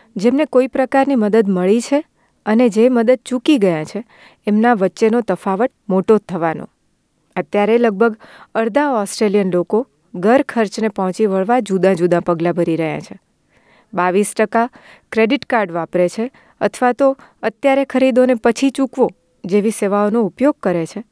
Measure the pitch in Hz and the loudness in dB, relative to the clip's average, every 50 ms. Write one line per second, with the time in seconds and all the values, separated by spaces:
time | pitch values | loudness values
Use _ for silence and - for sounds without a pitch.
0 | _ _ _ 196 185 240 262 285 311 - - 247 262 254 - 277 262 - - 269 | _ _ _ -2 0 0 2 2 0 2 2 0 0 2 -2 -4 -2 0 2 0
1 | 269 277 277 240 208 208 202 226 214 196 190 180 180 190 214 240 226 - 277 294 | 2 2 0 0 0 2 2 2 2 2 0 0 2 2 2 2 0 0 -2 -2
2 | 320 - _ _ _ _ _ _ _ 208 220 226 254 233 180 214 226 254 254 233 | -2 -6 _ _ _ _ _ _ _ 0 2 2 2 2 4 4 2 4 4 2
3 | 226 226 254 - - - 247 247 - - 302 247 202 185 165 156 156 - - 202 | 2 2 2 0 -2 -6 -6 -2 2 2 2 4 2 2 0 -2 -6 -8 -10 -12
4 | 240 - _ _ - - _ _ _ 214 208 214 226 240 240 190 190 180 - - | -12 -12 _ _ -20 -20 _ _ _ -2 0 2 2 2 2 2 0 -2 0 0
5 | 233 220 226 240 226 - 180 - - 202 190 190 240 269 - _ _ - 185 190 | 0 2 2 0 0 -2 -6 -4 -2 -4 -2 -2 -2 -4 -4 _ _ -2 -2 0
6 | 185 - 220 208 - - 180 165 165 165 156 143 - - _ _ _ _ _ _ | 2 2 2 2 0 -4 -6 -4 -4 -4 -4 -6 -10 -14 _ _ _ _ _ _
7 | _ _ _ _ _ _ _ 185 175 - - 208 208 208 226 240 240 226 196 190 | _ _ _ _ _ _ _ -8 -6 -2 -2 0 2 2 2 2 2 0 0 0
8 | 233 233 214 - - - - - - _ _ 220 226 226 196 277 294 285 262 220 | 0 0 -2 -6 -14 -20 -20 -20 -20 _ _ -4 -4 0 0 0 0 0 -2 -2
9 | 202 196 - - 226 208 196 208 196 185 175 180 165 - - 220 262 - _ _ | -4 -4 -4 -2 -2 0 2 0 0 0 0 -2 -2 0 -2 -2 -2 -4 _ _
10 | _ _ - 180 175 214 247 277 269 - - 240 220 196 - 233 220 214 - - | _ _ -10 -4 0 2 2 2 0 0 -2 -4 -4 -2 -4 -4 -6 -4 -4 -4
11 | 190 185 180 - 220 202 190 190 190 208 240 254 214 196 190 185 175 190 190 165 | -4 -4 -2 -2 -2 0 0 -2 0 0 0 -2 0 -2 -2 0 2 2 2 2
12 | 175 175 175 170 165 - 170 156 170 175 165 175 170 165 160 160 160 156 147 151 | 2 0 0 0 0 -2 -2 -2 -2 -2 -2 -2 -2 -2 -2 -2 -2 -4 -6 -8
13 | - - 190 190 _ _ _ _ _ _ _ _ _ _ _ _ _ _ - 170 | -10 -14 -20 -20 _ _ _ _ _ _ _ _ _ _ _ _ _ _ -4 -2
14 | 180 185 175 202 208 - - - 220 208 - 226 233 254 - - _ - - _ | -2 0 2 0 0 0 0 -2 -2 0 0 -2 -2 -2 -6 -16 _ -20 -20 _
15 | _ _ - 220 226 214 277 277 - - 254 226 202 175 165 170 165 - - 180 | _ _ -2 0 0 0 0 -4 -2 -2 -2 -2 -2 -2 -4 -6 -6 -4 0 0
16 | 180 175 - 226 226 269 - _ _ _ _ _ - 202 - - 254 247 240 - | 0 0 -2 -6 -8 -8 -10 _ _ _ _ _ -4 -4 -2 -2 -2 -2 0 2
17 | 277 269 269 - - _ _ _ - 226 - _ - 277 269 269 269 269 - 254 | 0 0 0 -2 -10 _ _ _ -6 -6 -6 _ 0 2 2 2 0 -2 0 2
18 | 262 262 233 254 254 254 254 226 - 240 226 - 269 269 - - 269 - - 262 | 2 4 4 4 2 2 2 0 0 -2 0 2 -2 -2 0 -2 -4 -4 0 -2
19 | 240 - - _ _ _ _ _ - 165 185 208 190 226 214 - 214 190 202 202 | -2 -2 -2 _ _ _ _ _ -6 -2 0 0 0 0 -2 -2 -2 0 0 0
20 | 208 208 214 240 220 175 - - 247 294 294 - - 202 175 170 165 - - 202 | 0 0 0 0 -2 -2 -2 0 0 0 0 0 -2 -2 -2 -2 -4 -6 -10 -14
21 | - - | -16 -16